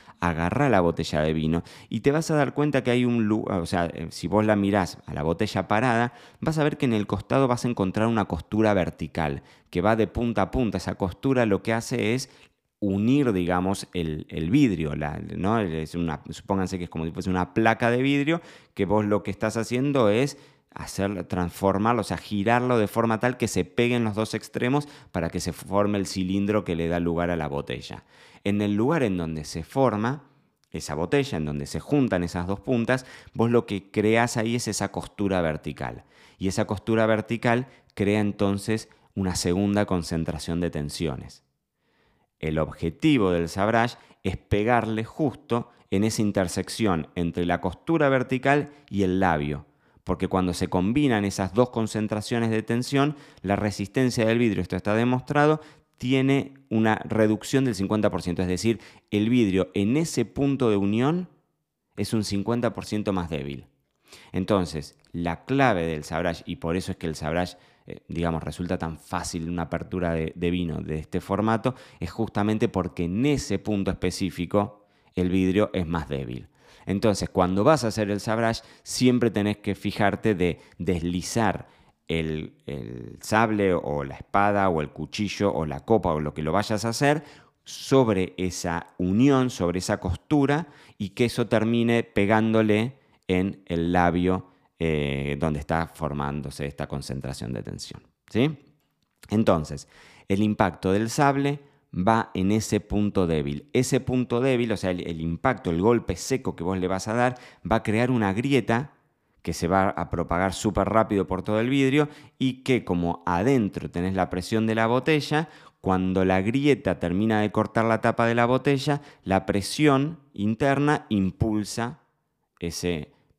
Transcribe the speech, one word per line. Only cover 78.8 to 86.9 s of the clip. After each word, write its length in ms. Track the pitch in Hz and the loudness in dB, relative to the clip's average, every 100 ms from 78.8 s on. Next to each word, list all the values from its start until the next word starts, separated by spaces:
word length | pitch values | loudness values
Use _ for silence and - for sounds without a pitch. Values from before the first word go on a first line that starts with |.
siempre 480 | - - 127 123 117 | -10 2 4 4 2
tenés 260 | 98 101 104 | 2 0 -2
que 160 | 107 | -4
fijarte 600 | 95 104 - 101 92 113 90 | -4 -4 0 2 2 0 2
de 240 | 87 78 - - | 0 -2 -8 -8
deslizar 920 | 90 87 85 90 - 120 104 - - _ _ _ - | -2 -2 -2 -4 -2 0 0 -2 -8 _ _ _ -6
el, 500 | 82 80 78 - - - | -4 -2 -4 -8 -12 -12
el 520 | 69 57 60 57 60 | -10 -10 -12 -14 -14
sable 520 | - 107 113 104 95 | 0 2 2 2 2
o 300 | 87 - 73 | 2 0 -4
la 120 | 69 - | -4 -10
espada 540 | - 101 104 101 95 | -4 2 2 4 2
o 120 | 82 | 0
el 80 | 73 | -2
cuchillo 640 | - 78 - 101 - 101 | -6 -8 -4 -4 0 0
o 120 | 69 78 | 0 -2
la 140 | 67 | -4
copa 320 | - 110 87 | 2 2 2
o 60 | 78 | 0
lo 140 | 76 | -2
que 100 | 78 | -4
lo 80 | 78 | -2
vayas 340 | 92 107 107 | 0 0 -2
a 40 | |
hacer 340 | 113 | -2